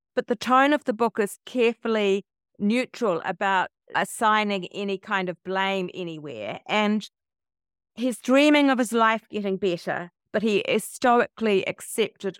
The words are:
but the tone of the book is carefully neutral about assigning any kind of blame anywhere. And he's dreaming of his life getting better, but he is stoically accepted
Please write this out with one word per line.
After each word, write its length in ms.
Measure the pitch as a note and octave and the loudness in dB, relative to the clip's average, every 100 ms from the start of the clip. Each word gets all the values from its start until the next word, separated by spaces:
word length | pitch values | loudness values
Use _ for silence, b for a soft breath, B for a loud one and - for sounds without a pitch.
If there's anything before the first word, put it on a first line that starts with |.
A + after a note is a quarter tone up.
| _ | _
but 140 | - - | -6 -4
the 80 | A#3+ | -4
tone 360 | - B3+ C#4 | 2 4 4
of 120 | D4 | 2
the 80 | - | -2
book 260 | G#3+ A#3 - | -2 -2 0
is 200 | G3+ - | -4 -4
carefully 800 | - B3+ A#3 A#3 A#3 A3 G3+ G3 - _ _ - | -8 0 0 0 -2 0 2 0 -2 _ _ -4
neutral 640 | G3+ A#3+ B3 - A#3 E3 | 0 0 -2 -2 -2 -2
about 440 | - F#3 G3 F#3+ - _ _ | -4 -4 0 0 -2 _ _
assigning 720 | - G3 - A3 G#3+ G#3 G3 F3 | -4 -4 0 2 2 2 -2 -6
any 320 | - G3+ G3 | -8 -6 -6
kind 300 | - G3+ F3+ | -4 -4 -4
of 140 | E3+ | -6
blame 460 | F#3 F#3+ F#3+ G3 F3+ | -6 -2 -2 -2 -4
anywhere. 680 | - E3+ D#3+ D3 A#2 G#2 C#3+ - | -8 -10 -10 -12 -10 -10 -10 -4
And 420 | G#3 G#3 G#3+ - _ _ _ _ _ _ _ _ | 0 2 0 -4 _ _ _ _ _ _ _ _
he's 240 | - B3+ A3 | -6 -4 -2
dreaming 520 | - C4+ D4 D4 C#4 | 2 6 6 6 4
of 80 | B3 | 2
his 140 | A#3+ | 0
life 360 | A#3 A3+ A3 - | 2 2 0 -4
getting 280 | G#3 G3+ F#3+ | -8 -4 -2
better, 540 | G3 F3 - C#3 F3 _ _ | -2 -2 -4 -8 -8 _ _
but 100 | A3 | -2
he 160 | A3 G3+ | 0 0
is 260 | - A3 | 2 -2
stoically 840 | - - B3+ A#3+ G#3+ - A3+ G3 - | -2 -2 2 4 2 -2 0 0 0
accepted 720 | - - - G#3 - F#3+ F3+ | -6 -8 -4 -4 -4 -10 -10